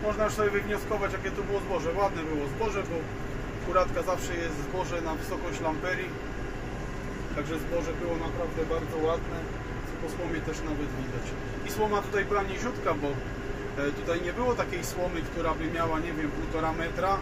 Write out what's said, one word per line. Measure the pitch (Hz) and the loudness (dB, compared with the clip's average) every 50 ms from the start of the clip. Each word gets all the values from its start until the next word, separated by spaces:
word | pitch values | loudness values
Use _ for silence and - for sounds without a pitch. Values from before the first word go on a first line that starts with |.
| 208 | 2
można | 214 208 208 214 | 0 2 4 2
już | 208 208 | 2 4
sobie | - 214 208 | 4 4 4
wywnioskować, | 202 202 202 202 208 196 - - 214 208 196 190 - | 4 4 2 2 0 0 0 0 0 2 2 0 0
jakie | 190 - 196 | 0 -2 -2
to | 190 208 196 | -2 -2 0
było | 185 202 247 | 0 0 0
zboże. | - - 190 170 151 165 170 | 0 2 0 0 2 2 2
Ładne | 190 202 196 - 170 160 | 4 4 4 4 2 -2
było | 156 156 147 143 135 | 0 0 0 0 0
zboże, | - - 220 220 202 202 190 - | 0 0 0 0 2 0 -2 0
bo | 170 165 156 - - - - - - - - - - - - - | -2 -2 -2 -4 -4 -4 -4 -4 -4 -4 -4 -4 -4 -4 -2 4
u | 175 | 4
Radka | 185 180 180 - 180 | 4 6 6 2 0
zawsze | 165 180 185 175 - - 180 | 2 2 0 0 0 -2 -2
jest | 170 170 165 156 147 - | 0 0 -2 -2 -2 -4
zboże | - 185 185 180 180 175 170 | -2 -2 -2 -2 0 0 -2
na | 165 165 156 | 0 -2 -2
wysokość | 151 - - 185 156 - 175 135 131 | -2 -2 -2 -2 -2 -2 -4 -2 0
lamperii. | - 160 156 151 170 180 185 190 - - - - - - - - - - - - - - - - - - - - - - - - - - - | 0 0 0 0 0 0 0 0 -2 -4 -4 -6 -6 -6 -4 -4 -4 -4 -4 -4 -4 -4 -4 -4 -4 -4 -4 -4 -4 -4 -4 -4 -4 -2 -2
Także | 147 147 147 165 156 | -2 -2 -2 -2 -2
zboże | 147 - 170 170 156 165 165 - | -2 0 0 0 0 0 -2 -2
było | 175 170 170 156 - - | 0 0 0 0 0 -2
naprawdę | - - 170 160 - 160 160 156 160 | 0 0 -2 -2 0 0 0 2 2
bardzo | 165 151 - 160 160 156 160 | 0 0 -2 -2 2 2 2
ładne, | 165 165 - - - - - - - - - - - - - - | 2 2 0 -2 -2 -2 -2 -4 -4 -4 -4 -4 -4 -4 -4 -4
co | - - | -4 -4
po | 151 156 - | -4 -4 -2
słomie | - 175 165 160 156 | -2 -2 -2 -2 -2
też | - 156 156 - | -2 -2 -2 -2
nawet | - 160 151 143 147 131 131 127 | -2 -2 0 0 0 -2 -2 -2
widać. | 131 123 123 123 - - - - - - - - - - | -2 -2 -2 -2 -2 -2 -4 -4 -4 -4 -4 -4 -4 -2
I | |
słoma | - 208 214 214 208 202 | 2 2 2 4 4 2
tutaj | 202 - - 202 196 | 2 2 2 2 2
była | - 202 202 190 | 4 2 2 2
niziutka, | 190 190 - - 247 - - 175 190 160 | 2 0 0 -2 -2 -2 0 0 2 2
bo, | 151 143 143 | 2 2 0
e, | 139 127 - - - - - - - - - - - - 143 143 | 0 0 -2 -4 -4 -4 -4 -4 -4 -4 -4 -4 -2 0 0 0
tutaj | 143 - 151 160 170 165 | 0 0 0 0 0 0
nie | 170 175 170 | 0 -2 0
było | - 247 247 233 | 2 2 2 4
takiej | 202 180 - - 175 165 | 4 2 0 0 -2 -2
słomy, | - - 180 180 180 170 170 | -2 -2 0 0 0 0 0
która | 151 - - 170 165 165 156 | -2 -2 -2 0 2 2 2
by | 151 160 160 | 2 0 -2
miała, | 165 170 165 160 160 151 | 2 2 2 2 2 2
nie | 156 170 160 | 2 0 0
wiem, | 151 156 147 | 0 0 0
półtora | - - - - - 160 160 160 156 | 0 0 -2 0 0 2 2 2 2
metra | 165 165 170 - - 185 190 196 190 | 2 0 -2 0 2 4 4 4 2